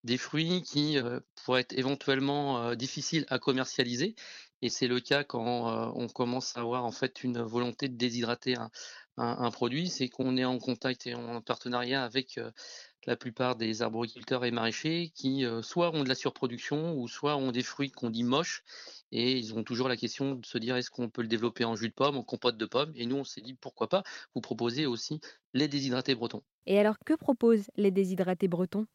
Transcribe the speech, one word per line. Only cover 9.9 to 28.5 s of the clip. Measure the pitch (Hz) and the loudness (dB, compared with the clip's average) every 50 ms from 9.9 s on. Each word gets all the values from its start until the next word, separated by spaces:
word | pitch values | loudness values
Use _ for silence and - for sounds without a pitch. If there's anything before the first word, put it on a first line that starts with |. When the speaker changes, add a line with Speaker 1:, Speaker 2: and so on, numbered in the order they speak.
| - - 131 123 | 0 -2 -2 -4
Speaker 1:
qu'on | - - 131 131 127 | -2 -2 0 2 2
est | 127 127 | 2 2
en | 127 123 120 | 2 0 0
contact | - 131 123 - - 131 123 - - | -2 -2 -4 0 -2 -2 -2 -2 -6
et | 123 120 | -8 -8
en | 120 120 117 120 117 | -6 -6 -6 -8 -8
partenariat | 110 - 120 - - 123 123 123 123 123 131 139 127 | -4 -4 -4 -4 -2 -2 -2 -2 0 0 0 0 -2
avec, | 117 113 135 131 - - | 0 -2 -4 -4 -2 -8
euh, | 117 117 113 - - - - - - - - _ _ - | -8 -8 -8 -10 -14 -16 -16 -16 -16 -18 -20 _ _ -2
la | - 120 | -2 -2
plupart | - - 123 113 - 127 127 127 | -2 -2 -8 -2 0 0 0 2
des | 113 117 113 110 107 | 0 0 -2 0 0
arboriculteurs | 117 107 110 113 120 113 - 123 113 - 131 123 123 | 0 -2 0 -2 -4 -4 -6 -14 -4 -2 0 0 2
et | 120 | 0
maraîchers | 117 117 113 117 110 - - 156 165 170 170 160 _ | 2 2 0 0 0 0 -2 0 0 0 -2 -4 _
qui, | - - 135 135 139 131 | -2 0 0 2 2 2
euh, | 120 113 113 | 0 0 -2
soit | 110 - - 175 175 170 160 | -6 -2 2 2 2 4 4
ont | 156 139 | 2 2
de | 127 | 2
la | 131 | 0
surproduction | - - 135 - - - 123 120 117 - - 143 151 160 170 165 | 0 0 -2 0 0 -2 -2 -2 -4 -4 -2 -2 0 0 0 -2
ou | 135 120 117 | -2 -4 -6
soit | - - - 147 147 | -6 -2 0 0 2
ont | 139 135 131 | 2 2 2
des | 117 127 | 0 0
fruits | 117 - - - 139 139 | -2 -2 -2 -4 -4 -4
qu'on | - - 127 117 | -2 -4 -2 -2
dit | 110 117 | 0 2
moches. | 120 120 131 147 175 - - - _ - - - - - - - _ _ | 2 4 4 2 2 0 -4 -8 _ -16 -18 -18 -16 -18 -18 -20 _ _
Et | - 113 117 127 | -2 0 2 2
ils | 131 127 113 107 110 | 2 2 -2 -2 -4
ont | 113 107 | -4 -4
toujours | - 127 113 131 131 | -2 -2 0 2 0
la | 123 | 0
question | 113 - 113 - - 139 139 135 | 0 -2 -4 -2 -2 -2 -2 -2
de | 123 113 | -4 -8
se | - - 120 | -6 -4 -4
dire, | 113 120 127 | -2 0 0
est-ce | 123 120 - | -2 -2 -4
qu'on | - - 123 110 | -4 -4 -4 -4
peut | _ - | _ -4
le | 117 110 | 0 0
développer | 123 107 117 120 - - 117 | 0 2 0 -2 0 0 0
en | 113 113 | 0 0
jus | 101 117 113 | -2 -2 -4
de | - | 0
pomme, | - 131 147 143 131 | 2 2 2 2 0
en | |
compote | 123 - - 110 - 123 117 110 | -4 -4 -8 0 0 0 2 2
de | 113 | -4
pomme ? | 104 - 123 147 160 151 | 0 0 0 0 0 -4
Et | 120 120 | -6 -4
nous, | 117 131 | -2 -2
on | 139 135 | -2 -4
s'est | - - 98 | -6 -12 -14
dit, | 104 123 131 | -14 -14 -16
pourquoi | - - 131 _ - 113 107 | -12 -14 -14 _ -4 0 2
pas | - 196 196 - - - - _ _ | 2 0 0 -2 -14 -14 -16 _ _
vous | 127 | -8
proposer | - - 120 113 120 120 117 139 156 | -4 -4 -2 0 0 0 0 0 0
aussi | 135 117 117 - - 151 147 - - - _ _ _ - | 0 0 -2 -4 -6 -6 -6 -8 -14 -20 _ _ _ 0
les | 131 151 147 | 2 2 2
déshydratés | 139 143 135 135 123 131 123 - 131 | 2 0 0 0 0 0 2 2 2
bretons. | 113 120 113 - - _ _ _ _ _ | 2 0 -4 -4 -8 _ _ _ _ _
Speaker 2:
Et | - 196 202 | 2 4 6
alors, | 208 214 214 - - | 6 4 2 0 0
que | - 311 | 0 0
proposent | - - - 262 - 247 233 226 214 196 - _ | 2 4 0 2 6 6 6 6 6 4 -2 _
les | - 208 196 | 4 4 4
déshydratés | 185 196 196 180 190 185 185 185 185 - 196 | 6 4 2 2 2 0 2 0 2 2 2
bretons ? | 180 | 2